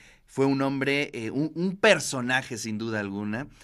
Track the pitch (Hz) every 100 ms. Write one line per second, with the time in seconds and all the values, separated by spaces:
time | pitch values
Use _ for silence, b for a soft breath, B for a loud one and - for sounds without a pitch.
0 | B B B - 139 135 135 139 135 143
1 | 147 117 110 120 156 156 185 185 220 160
2 | - 135 120 131 - 113 113 107 113 107
3 | 101 98 104 110 143 B